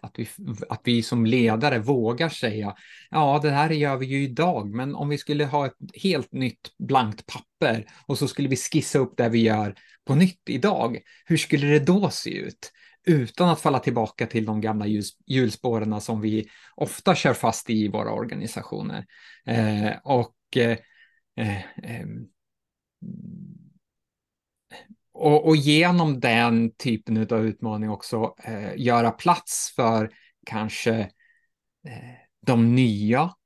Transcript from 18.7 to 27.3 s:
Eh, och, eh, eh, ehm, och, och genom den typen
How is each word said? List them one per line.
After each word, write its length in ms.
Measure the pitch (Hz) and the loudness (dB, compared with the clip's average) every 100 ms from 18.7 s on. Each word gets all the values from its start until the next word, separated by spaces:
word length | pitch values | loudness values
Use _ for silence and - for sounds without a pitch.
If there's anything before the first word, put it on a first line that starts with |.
| 104 104 - - - - - - | -8 -8 -10 -12 -18 -20 -18 -4
Eh, 460 | 117 110 104 107 - | 0 0 0 -2 -4
och, 320 | 139 127 117 _ _ 131 | 0 0 0 _ _ 0
eh, 220 | 117 113 _ _ _ _ _ - | 2 0 _ _ _ _ _ -6
eh, 240 | 113 98 - - | -4 -4 -8 -16
ehm, 440 | - 117 107 113 117 _ _ _ _ _ _ _ 50 50 - 50 - 50 - _ _ _ _ _ _ _ _ _ _ - - - _ | -14 -12 -10 -12 -16 _ _ _ _ _ _ _ -14 -14 -14 -16 -18 -20 -20 _ _ _ _ _ _ _ _ _ _ -20 -20 -20 _
och, 340 | - 156 151 160 | 0 4 6 6
och 80 | 156 | 4
genom 640 | 143 151 175 175 160 127 | 6 6 6 4 2 2
den 520 | 123 117 117 117 117 - | 2 4 4 4 2 -2
typen 520 | - 110 - 110 110 | -4 -4 -2 -2 0